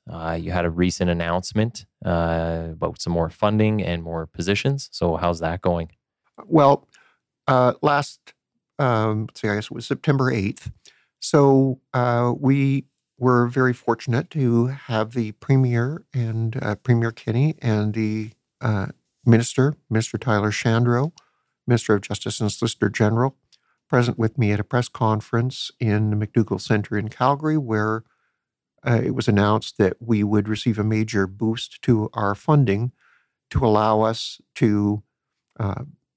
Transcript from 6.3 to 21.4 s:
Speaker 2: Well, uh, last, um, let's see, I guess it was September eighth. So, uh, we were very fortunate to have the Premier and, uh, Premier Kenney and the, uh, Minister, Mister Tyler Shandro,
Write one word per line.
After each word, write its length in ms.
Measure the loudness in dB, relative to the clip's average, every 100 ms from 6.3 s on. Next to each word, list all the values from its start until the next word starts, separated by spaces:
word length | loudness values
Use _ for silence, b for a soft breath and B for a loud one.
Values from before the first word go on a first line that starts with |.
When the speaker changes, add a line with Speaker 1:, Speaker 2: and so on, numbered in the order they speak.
| -20 0
Speaker 2:
Well, 420 | 4 6 4 _ b b b b _ 0
uh, 240 | 2 2 2
last, 520 | 0 0 -2 -10 _ _ _ _ _ -4
um, 460 | 0 2 0 -2 -6
let's 140 | -6
see, 80 | -4
I 60 | -4
guess 100 | -6
it 60 |
was 140 | -10 -6
September 460 | -4 0 0 0
eighth. 400 | 0 -2 -6 -14 -18 -20 b b b
So, 640 | 0 4 6 6 2 -2 _
uh, 400 | -2 0 0 0 0
we 460 | 0 2 0 -2 -6 _ _ -2
were 280 | 2 2 2
very 260 | 2 0
fortunate 560 | 0 -2 -4 -2 -4 -4
to 360 | -2 0 2 0
have 460 | -4 -4 -2 -2
the 200 | -4 -6
Premier 680 | -6 2 2 4 2 -2 -6 -8
and, 420 | -6 -4 -2 -4 -4
uh, 120 | -4 -2
Premier 360 | 2 2 2
Kenney 440 | -4 -4 0 0 0
and 320 | 0 0 0
the, 380 | -2 -2 -4 -8 -14 _ -6
uh, 260 | -2 0 -2 -10 _ _ 4
Minister, 500 | 4 4 2 2 0 -2
Mister 280 | -2 -2 -4
Tyler 320 | 0 2 2
Shandro, 600 | 0 0 2 2 2 -2 -6 b b